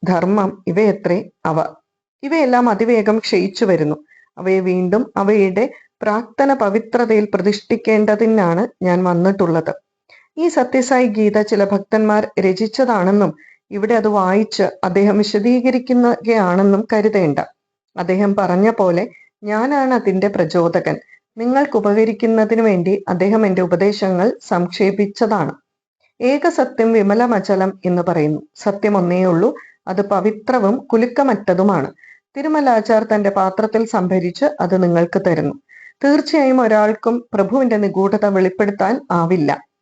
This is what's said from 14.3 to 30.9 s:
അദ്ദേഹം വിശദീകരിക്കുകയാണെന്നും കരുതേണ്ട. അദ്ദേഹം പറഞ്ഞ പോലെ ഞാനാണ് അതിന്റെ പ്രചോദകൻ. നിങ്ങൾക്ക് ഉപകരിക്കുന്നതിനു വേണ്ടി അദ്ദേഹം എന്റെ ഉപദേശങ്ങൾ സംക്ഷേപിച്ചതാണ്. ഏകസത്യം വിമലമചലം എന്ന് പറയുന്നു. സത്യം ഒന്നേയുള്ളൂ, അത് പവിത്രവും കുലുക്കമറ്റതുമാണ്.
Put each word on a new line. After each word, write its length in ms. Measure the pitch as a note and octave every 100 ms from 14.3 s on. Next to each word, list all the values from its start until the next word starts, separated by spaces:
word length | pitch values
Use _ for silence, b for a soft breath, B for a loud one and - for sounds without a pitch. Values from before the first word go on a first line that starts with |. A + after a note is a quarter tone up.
| G3 G#3+ - G3+ -
അദ്ദേഹം 340 | F#3 F3+ G3+ G3+
വിശദീകരിക്കുകയാണെന്നും 1700 | G#3 G#3 G#3+ B3 B3+ B3+ B3+ B3 A#3+ A3+ A3 A3+ F#3 F3+ G3 G3 A3+
കരുതേണ്ട. 460 | A3 G#3 G#3 E3 C#3 D3+ _ _ _ _ -
അദ്ദേഹം 380 | F3 F#3 G3+
പറഞ്ഞ 360 | G3+ F#3 F3+ G#3
പോലെ 380 | A3+ F#3+ E3+ A#3 B B _
ഞാനാണ് 520 | G#3 G#3+ B3+ C#4+ C4
അതിന്റെ 340 | B3 - F#3+ G3+
പ്രചോദകൻ. 680 | G3+ E3 F3 E3+ E3+ D#3+ - b b _ -
നിങ്ങൾക്ക് 380 | A#3 C4+ C#4+ A#3
ഉപകരിക്കുന്നതിനു 840 | G3+ G#3 A3 A3 A#3 A3+ G#3+ A3+
വേണ്ടി 420 | A3+ F#3 E3+ G3 -
അദ്ദേഹം 380 | F#3 F#3+ A3 G#3
എന്റെ 160 | F#3
ഉപദേശങ്ങൾ 720 | F3+ G3 G3 G3+ G3 F3+ F#3+ - -
സംക്ഷേപിച്ചതാണ്. 1080 | G3+ F3 - G3 G3 G3+ G3+ A3+ G#3 C#3+ - _ _ _ _ _ -
ഏകസത്യം 720 | B3 C#4+ E4+ E4 B3+ B3+ A3+
വിമലമചലം 880 | A3+ G3+ G#3 A#3+ G#3+ F#3+ F#3+ F#3+ F#3+
എന്ന് 180 | F#3 F3
പറയുന്നു. 400 | F3 E3+ D3+ D3+ -
സത്യം 420 | - G#3 G3+ G#3+ G3+
ഒന്നേയുള്ളൂ, 580 | F3 F3+ F#3 E3+ G#3+ B B B -
അത് 200 | F#3 G3+
പവിത്രവും 800 | G3+ G3+ G#3+ - B3+ G3 B3+
കുലുക്കമറ്റതുമാണ്. 1040 | -